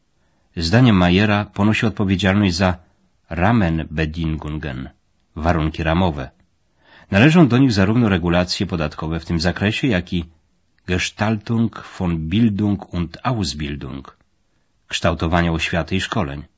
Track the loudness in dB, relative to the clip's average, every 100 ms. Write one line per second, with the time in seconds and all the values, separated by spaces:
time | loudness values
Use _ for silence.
0 | _ _ _ _ _ -6 2 4 6 6
1 | 6 4 4 2 -2 0 0 2 -2 -2
2 | 0 2 2 4 2 2 0 -2 _ _
3 | _ _ -10 -2 0 2 0 -2 -4 -4
4 | -4 -2 -4 -4 -6 -8 -8 -10 -12 -16
5 | _ _ _ -4 0 0 0 -2 0 0
6 | 0 -2 -10 _ _ _ _ _ _ -20
7 | -2 4 6 6 6 4 2 2 2 2
8 | 2 2 2 0 0 -4 -4 -4 -4 -6
9 | -8 -6 -4 -2 -2 -2 -2 -2 -2 -2
10 | -2 -6 -6 _ _ _ _ _ -6 -4
11 | -4 -4 -2 -2 -2 -2 -2 -4 -14 -6
12 | -4 -4 -2 2 2 2 -2 -2 -4 -6
13 | -6 -6 -6 -4 -4 -6 -8 -8 -12 -14
14 | -16 -20 _ _ _ _ _ _ -10 -4
15 | -2 0 0 2 2 0 -2 -4 -2 -4
16 | -4 -4 -4 -8 -14